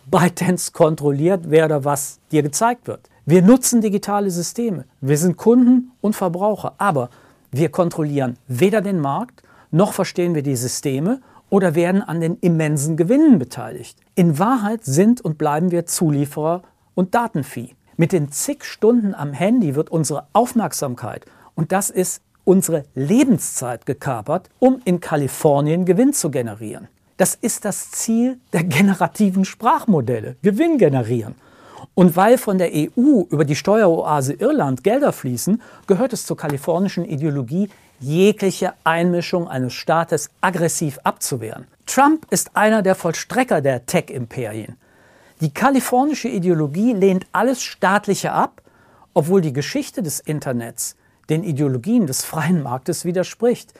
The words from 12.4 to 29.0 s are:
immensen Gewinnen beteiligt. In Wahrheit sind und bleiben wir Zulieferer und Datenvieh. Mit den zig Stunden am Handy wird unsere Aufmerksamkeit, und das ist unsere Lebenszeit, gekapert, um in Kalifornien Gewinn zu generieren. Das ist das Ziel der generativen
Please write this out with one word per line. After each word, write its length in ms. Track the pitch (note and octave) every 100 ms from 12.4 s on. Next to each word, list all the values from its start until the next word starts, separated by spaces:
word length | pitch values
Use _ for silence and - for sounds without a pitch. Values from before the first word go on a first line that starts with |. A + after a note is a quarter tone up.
immensen 560 | F3+ D#3+ D#3 D3+ D3 D#3+
Gewinnen 420 | E3+ C4+ D#4+ A3
beteiligt. 600 | B2 - A#2 - - - _
In 240 | - E3+ C#3+
Wahrheit 460 | G3+ B3+ G3+ A3+
sind 360 | - C3+ G#3 A#3+
und 180 | F3+ D3+
bleiben 320 | D3+ D3 F3+
wir 160 | E3+ E3+
Zulieferer 760 | - D#3+ C#3+ C#3+ D#3 D3+ F3 - _ _
und 200 | - F#3
Datenvieh. 600 | A#3 A3+ D#3+ C3 - A#2 _ _ -
Mit 140 | E3
den 200 | F3+ D3
zig 320 | - - C#4+
Stunden 500 | - - G#3+ B3 G#3
am 200 | F#3 D3
Handy 400 | C#3 F#3 B3+ E3+
wird 160 | C3+ D#3+
unsere 380 | E3 D#3 D3 -
Aufmerksamkeit, 920 | - A#3+ A#3 F3+ - C#3+ B2 A2 - - _ -
und 180 | - D#3+
das 180 | F#3+ -
ist 320 | - F3+ - _ _
unsere 400 | - F#3+ F3 D#3+ C#3+
Lebenszeit, 920 | - C#3 A3+ C#4 F#3 - - B2 A#2 -
gekapert, 640 | C3+ - A#2+ G#2+ E3+ - -
um 200 | B3+ C4
in 160 | F#3+ F3
Kalifornien 840 | - D#3 C#3 - D#3 C#3+ D3 E3+
Gewinn 280 | F3+ F3+ C4+
zu 180 | C#4+ E3
generieren. 560 | C3 A#2 G2+ A2 - - _ _ -
Das 180 | F#3
ist 300 | - A#3+ -
das 260 | G#3 F3+ -
Ziel 480 | - - A3+ B3 B3+ _
der 100 | F#3
generativen 840 | F3 C#3 G3+ F#3+